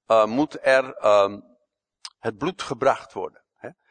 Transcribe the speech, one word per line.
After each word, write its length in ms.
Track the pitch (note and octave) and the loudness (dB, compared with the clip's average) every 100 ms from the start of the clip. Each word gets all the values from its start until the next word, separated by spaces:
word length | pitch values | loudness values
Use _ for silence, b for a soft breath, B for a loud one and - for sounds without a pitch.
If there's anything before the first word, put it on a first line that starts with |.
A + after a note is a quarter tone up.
| - | 0
eh, 200 | A2+ G#2+ | 2 2
moet 400 | A#2+ D3+ D#3 C3+ | 0 -4 -2 0
er, 280 | C3 C3 | 2 0
ehm, 460 | - - G#2 G2 G2+ - _ _ _ _ _ - _ | -2 2 4 2 -4 -18 _ _ _ _ _ -20 _
het 180 | A2+ G#2 | -10 -8
bloed 240 | D3+ F#3 | -8 -8
gebracht 520 | - B2+ C3 A#2 - | -10 -2 -2 -2 -6
worden. 300 | G2+ E2 - _ _ | -12 -12 -14 _ _
Hè? 140 | A#2 - _ | -20 -20 _